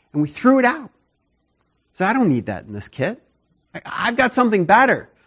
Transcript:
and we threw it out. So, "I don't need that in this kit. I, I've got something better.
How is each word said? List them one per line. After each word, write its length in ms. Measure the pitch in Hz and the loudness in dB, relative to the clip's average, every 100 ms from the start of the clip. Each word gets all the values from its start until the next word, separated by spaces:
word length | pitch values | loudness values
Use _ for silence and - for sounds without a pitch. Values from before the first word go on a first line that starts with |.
| _ | _
and 80 | 147 | -4
we 80 | 151 | -4
threw 300 | - 254 269 | 0 2 4
it 60 | 247 | 2
out. 240 | 311 240 _ _ _ _ _ _ _ _ _ _ - | -2 -10 _ _ _ _ _ _ _ _ _ _ -4
So, 100 | 190 | 0
"I 80 | |
don't 160 | 254 214 | 2 2
need 160 | 123 95 | 0 -2
that 200 | 95 - | -10 -12
in 60 | |
this 160 | 104 - | -12 -12
kit. 340 | - 147 240 _ _ _ _ _ | -6 -6 -6 _ _ _ _ _
I, 80 | - - | -18 -12
I've 300 | - 208 240 | -6 -4 0
got 180 | 254 | 0
something 300 | - 247 208 | 2 2 2
better. 460 | 165 214 262 156 - _ | 4 4 4 0 -6 _